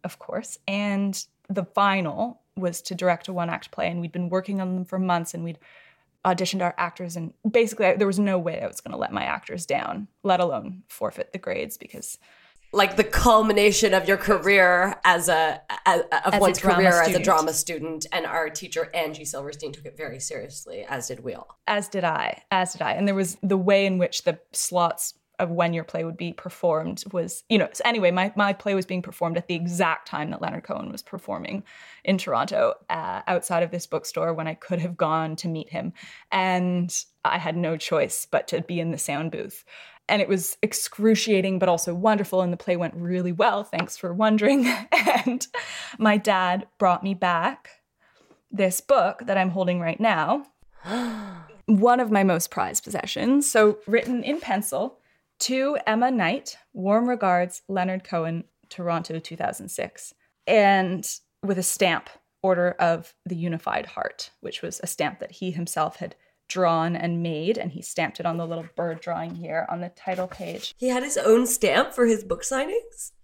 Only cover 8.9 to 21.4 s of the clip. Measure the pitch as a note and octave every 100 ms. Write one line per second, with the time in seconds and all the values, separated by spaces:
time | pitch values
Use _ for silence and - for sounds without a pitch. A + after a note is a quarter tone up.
8.9 | - - - C2+ - - F3 E3 - -
9.9 | F#3+ G#3 _ G3 F3+ F3 B2+ - F#3 _
10.9 | - G#2+ - - F#3 - - - - -
11.9 | G#3 - - _ _ _ _ _ G3+ G3
12.9 | - G#3 - A#3+ A3 A3 G#3 G#3 G3+ G#3+
13.9 | F#3 F#3+ G3 G3+ G3 G3 G3+ F3+ F3+ F#3+
14.9 | - F3+ F3 F3 D#3+ D#3+ - - - -
15.9 | F3 - D#3 F#3+ G3+ F#3+ F3+ F#3+ F3+ F#3+
16.9 | F3 E3 F3+ D3 D#3+ D#3 D#3 - D#3+ D#3
17.9 | D#3+ - F3 E3 E3 D#3 D#3+ F#3 D#3+ D#3+
18.9 | E3+ D#3 D3+ D3 C#3 C#3+ D3 D3+ C#3+ C#3
19.9 | - D3+ C3 - C#3 B2 - - G2 -
20.9 | C3 - B2 B2+ G2